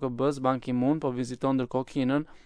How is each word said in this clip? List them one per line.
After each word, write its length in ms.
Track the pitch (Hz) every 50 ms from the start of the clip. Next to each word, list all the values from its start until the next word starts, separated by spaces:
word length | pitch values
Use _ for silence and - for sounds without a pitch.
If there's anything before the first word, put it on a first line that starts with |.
K 80 | 135 131
B-s, 300 | 123 120 131 147 143 139 131
Ban 160 | 131 131 127
Ki-moon, 400 | - 135 123 123 123 135 151 160
po 140 | 151 135 123
viziton 400 | 123 123 117 127 120 - 135 135
ndërkohë 320 | 131 127 - - 131 127
Kinën, 380 | - - 143 131 127 139 147 156 - - - -